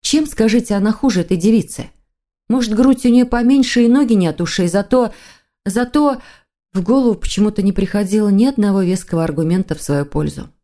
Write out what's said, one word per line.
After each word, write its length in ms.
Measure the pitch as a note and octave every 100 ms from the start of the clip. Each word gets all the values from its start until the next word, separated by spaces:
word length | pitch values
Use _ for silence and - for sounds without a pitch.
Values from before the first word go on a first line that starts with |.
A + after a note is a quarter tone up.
Чем, 260 | - D4 D#4
скажите, 480 | - A3+ A3+ A#3+
она 180 | G3+ G#3
хуже 280 | A3 C4+ F#3
этой 160 | E3+ F#3+
девицы? 540 | F#3 A3+ D3+ - - _ _ _ _ _ _
Может, 240 | B3 A#3
грудь 320 | G#3+ C4+ B3+
у 60 | B3
нее 160 | A#3+ B3
поменьше 560 | A#3+ A#3 C#4 B3 B3
и 60 | A#3
ноги 260 | B3+ C4
не 120 | G#3+ F3
от 140 | D3+
ушей, 260 | E3+ - F3
зато, 460 | F#3 G3+ B3+ A#3+ - - - _ _ -
зато..." 560 | G3 B3 D4 D4 C4+ - - _ _ _
В 100 | F#3+
голову 320 | F3 C4 B3
почему-то 460 | F#3+ - - G#3+ G#3
не 120 | G3
приходило 580 | F#3+ F#3+ G3+ G3 G#3 G#3
ни 160 | G3 B3+
одного 340 | C#4 G#3 G3
веского 440 | F3+ F#3 - E3
аргумента 500 | D#3+ D3 D#3+ F3+ F#3
в 80 | D#3+
свою 240 | - C#3+ C#3+
пользу. 420 | D3+ D3 C#3 - _